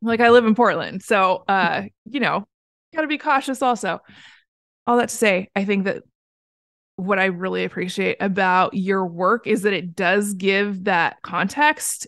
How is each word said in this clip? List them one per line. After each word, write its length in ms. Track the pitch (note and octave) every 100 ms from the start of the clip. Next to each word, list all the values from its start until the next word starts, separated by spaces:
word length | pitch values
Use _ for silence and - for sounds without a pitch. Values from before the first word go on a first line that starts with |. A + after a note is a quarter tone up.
Like, 180 | A3+ A3+
I 80 | A#3
live 160 | B3
in 100 | A3+
Portland. 480 | A3 A3+ E3 F#2 F#3+
So, 400 | - G#3 F#3 F#3 -
uh, 360 | G3 E3+ D3 G3+ -
you 160 | - C4
know, 260 | F#3 E3 G3+ _ _ _ _
gotta 140 | D#4+ D4+
be 100 | D4+
cautious 440 | D4+ C4+ C#4 B3+
also. 380 | B3+ A#3 F#3+ E3 - - - - _ _ _ _ -
All 120 | A#3+
that 100 | A3+
to 80 | -
say, 320 | G#3+ F#3 G3 G3+
I 80 |
think 200 | G3 G3+
that 180 | F#3+ - - _ _ _ _ _ _ _ _ -
what 220 | F#3 G3
I 60 |
really 400 | F#3+ F3 F#3 F#3
appreciate 540 | F#3 - F3+ G3 F#3 -
about 540 | G3+ F#3+ F#3+ F#3 F3+
your 320 | G3 F#3 F#3+ F#3
work 400 | E3+ F#3 A#3 -
is 160 | G#3+
that 100 | G3+
it 240 | F#3 F3 E3
does 380 | F3+ G3+ G#3
give 500 | F#3+ F#3+ G3 G#3 F#3+
that 320 | G3 F3 D#3 -
context, 840 | - E3+ F#3+ C#4 D4 D4+ - -